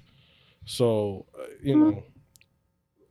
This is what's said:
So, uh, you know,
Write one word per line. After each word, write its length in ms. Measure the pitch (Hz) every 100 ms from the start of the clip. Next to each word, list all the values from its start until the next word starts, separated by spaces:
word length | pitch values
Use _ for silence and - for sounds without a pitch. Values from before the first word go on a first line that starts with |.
| _ _ _ _ _ _
So, 640 | - - 117 110 104 95 - -
uh, 60 | - -
you 140 | - 302
know, 260 | 311 - - - _ _ _ _ _ _ _ _ _